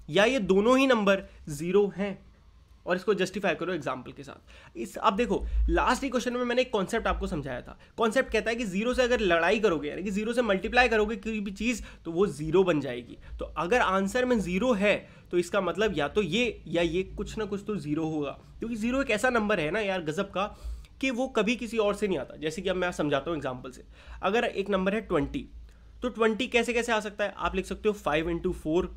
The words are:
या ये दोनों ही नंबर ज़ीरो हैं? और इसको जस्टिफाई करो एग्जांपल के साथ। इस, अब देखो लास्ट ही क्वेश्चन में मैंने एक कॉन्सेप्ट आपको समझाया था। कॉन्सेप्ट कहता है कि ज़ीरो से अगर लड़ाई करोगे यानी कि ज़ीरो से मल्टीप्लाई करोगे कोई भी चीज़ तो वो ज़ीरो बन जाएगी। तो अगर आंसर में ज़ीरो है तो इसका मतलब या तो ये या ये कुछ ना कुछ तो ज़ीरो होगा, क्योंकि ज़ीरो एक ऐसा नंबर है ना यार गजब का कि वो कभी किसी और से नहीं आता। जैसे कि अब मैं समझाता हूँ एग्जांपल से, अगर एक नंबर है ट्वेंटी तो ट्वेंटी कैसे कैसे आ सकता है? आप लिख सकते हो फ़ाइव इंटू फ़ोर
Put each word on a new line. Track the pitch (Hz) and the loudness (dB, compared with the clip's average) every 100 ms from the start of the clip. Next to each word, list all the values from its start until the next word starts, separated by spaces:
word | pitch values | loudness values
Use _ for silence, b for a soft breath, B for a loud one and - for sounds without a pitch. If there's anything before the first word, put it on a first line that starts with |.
| - | -2
या | 156 | 2
ये | 214 262 | 4 4
दोनों | 190 190 214 262 | 4 4 6 6
ही | 269 | 6
नंबर | 240 202 196 196 B - | 4 4 2 -2 B -12
ज़ीरो | 143 170 185 202 170 | -6 2 2 2 0
हैं? | 202 196 - - - - - - - | -6 -6 -16 -20 -20 -20 -20 -14 -4
और | 240 | -2
इसको | 202 | 0
जस्टिफाई | 190 185 202 190 | 0 0 0 -2
करो | 156 170 | -2 -2
एग्जांपल | 180 139 127 127 | -4 -4 -6 -10
के | 135 | -16
साथ। | 139 - - - - - | -18 -20 -20 -20 -18 -12
इस, | 226 - | -10 2
अब | 214 196 | 2 4
देखो | 233 180 B B - | 2 0 B B 4
लास्ट | 170 160 247 | 4 4 2
ही | 262 | 0
क्वेश्चन | 247 247 | 0 0
में | 247 | -2
मैंने | 247 240 | 0 2
एक | 254 | 2
कॉन्सेप्ट | 214 185 226 202 | 0 0 0 0
आपको | 180 196 | -2 -2
समझाया | 175 139 123 | -4 -6 -8
था। | 131 131 b - | -10 -18 b 0
कॉन्सेप्ट | 226 226 254 | 2 2 2
कहता | 220 214 | 0 0
है | 233 | -2
कि | |
ज़ीरो | 233 180 226 | -2 0 2
से | 247 | 2
अगर | 247 240 | 2 4
लड़ाई | 208 170 170 220 | 4 4 4 4
करोगे | 208 160 147 | 2 2 -2
यानी | 143 | -6
कि | 190 | -4
ज़ीरो | 196 214 | -2 0
से | 240 | 0
मल्टीप्लाई | 233 190 220 240 247 | 2 0 2 2 4
करोगे | 220 208 226 | 4 2 -2
कोई | 220 220 | -4 -6
भी | 208 | -6
चीज़ | 190 220 233 B B | -4 -2 -4 B B
तो | - | -6
वो | 165 202 | 0 0
ज़ीरो | 143 156 165 | 0 2 4
बन | 185 156 | 4 2
जाएगी। | 131 123 120 - B - | -2 -6 -10 -16 B -12
तो | - - | -8 -6
अगर | 170 247 | 0 2
आंसर | 175 190 196 254 | 4 2 0 0
में | 254 240 | 2 0
ज़ीरो | 175 185 240 | 0 0 2
है | 214 202 160 B B B | 2 2 2 B B B
तो | 175 | -2
इसका | 170 208 | 0 0
मतलब | 180 170 214 156 | 0 0 0 0
या | 143 | 0
तो | 202 | 0
ये | 190 196 247 - - | 0 0 0 -2 -4
या | 160 | 0
ये | 175 165 190 - | 0 0 -4 -6
कुछ | 202 - | -8 -6
ना | |
कुछ | 208 196 202 | -6 -6 -6
तो | 208 | -6
ज़ीरो | 147 151 160 | -4 -2 -2
होगा, | 156 143 - - - | -2 -4 -8 -16 -10
क्योंकि | 226 233 | -8 -4
ज़ीरो | 226 262 | -2 0
एक | 269 | 0
ऐसा | 208 254 | 0 2
नंबर | 240 208 208 | 2 2 2
है | 151 | 0
ना | 196 | -2
यार | 202 185 | -2 -2
गजब | 156 151 196 | -2 -4 -4
का | 180 208 B B B B - | -4 -4 B B B B -6
कि | 269 | -4
वो | 233 262 | -2 -2
कभी | 233 202 240 | 0 2 0
किसी | 233 226 | -2 0
और | 208 | 0
से | 202 208 | 0 0
नहीं | 165 | -2
आता। | 120 - | -4 -6
जैसे | 151 151 | -6 -4
कि | 185 | -4
अब | 185 | -2
मैं | 180 | -2
समझाता | 175 151 139 139 | -2 0 0 0
हूँ | 165 | -4
एग्जांपल | 131 127 131 | -4 -8 -10
से, | 131 - B B B | -16 -20 B B B
अगर | 185 220 | 0 2
एक | 233 - 196 | 0 -2 0
नंबर | 196 190 | 0 2
है | 208 | 0
ट्वेंटी | 214 170 139 143 - - - b b b | 0 0 0 -4 -8 -14 -20 b b b
तो | 247 | -6
ट्वेंटी | 208 226 214 254 | 2 2 2 0
कैसे | 240 233 | 0 2
कैसे | 233 233 | 0 0
आ | 220 | 0
सकता | 208 202 | -2 -4
है? | 202 - | -4 -2
आप | 170 190 | -2 -2
लिख | 185 | -4
सकते | 190 214 | -2 -2
हो | |
फ़ाइव | 208 - 151 165 | 0 0 0 0
इंटू | 170 185 | -2 -2
फ़ोर | 175 156 165 - | -4 0 0 0